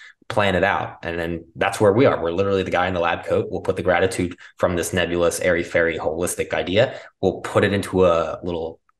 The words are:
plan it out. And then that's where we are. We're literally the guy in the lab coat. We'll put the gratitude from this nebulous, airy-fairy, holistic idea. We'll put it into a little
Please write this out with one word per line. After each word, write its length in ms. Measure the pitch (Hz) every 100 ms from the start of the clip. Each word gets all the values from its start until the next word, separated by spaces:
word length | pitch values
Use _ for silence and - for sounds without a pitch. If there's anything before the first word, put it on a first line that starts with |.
| - _ -
plan 260 | 107 101
it 80 | 90
out. 340 | 98 85 - -
And 160 | 85 85
then 260 | 82 85 - -
that's 240 | 98 -
where 120 | 104
we 140 | 104 127
are. 160 | 76
We're 80 | 82
literally 300 | 87 98 95
the 80 | 90
guy 160 | 87 90
in 80 |
the 60 | 90
lab 240 | 85 90
coat. 240 | - 92 107
We'll 100 | 92
put 160 | - 92
the 60 |
gratitude 540 | 90 87 95 - 87 - - -
from 180 | 90 87
this 160 | 80
nebulous, 480 | 92 82 87 85 -
airy-fairy, 580 | 90 87 85 87 82 80
holistic 540 | 85 80 87 - 78
idea. 440 | 78 80 98 127 - - -
We'll 200 | 95 -
put 240 | - 107
it 80 | 98
into 340 | 101 - 92 90
a 320 | 82 80 78
little 380 | 90 82 82 - _ _